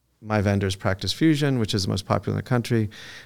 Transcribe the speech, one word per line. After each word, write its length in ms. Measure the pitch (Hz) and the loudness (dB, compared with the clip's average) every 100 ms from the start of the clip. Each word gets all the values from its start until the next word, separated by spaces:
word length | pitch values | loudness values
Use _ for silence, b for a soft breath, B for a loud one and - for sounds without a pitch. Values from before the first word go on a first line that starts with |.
| _ _ | _ _
my 180 | 107 107 | -2 2
vendor's 360 | 104 98 98 95 | 2 2 0 0
Practice 360 | 98 98 98 | -2 -2 -4
Fusion, 460 | - 160 147 143 127 | 2 2 4 2 0
which 160 | 107 | 0
is 80 | 104 | 0
the 80 | 95 | -2
most 160 | 104 - | -2 0
popular 320 | 107 107 101 | -2 0 -4
in 40 | |
the 60 | 101 | 0
country 400 | 123 - 117 104 B B B | -2 2 0 0 B B B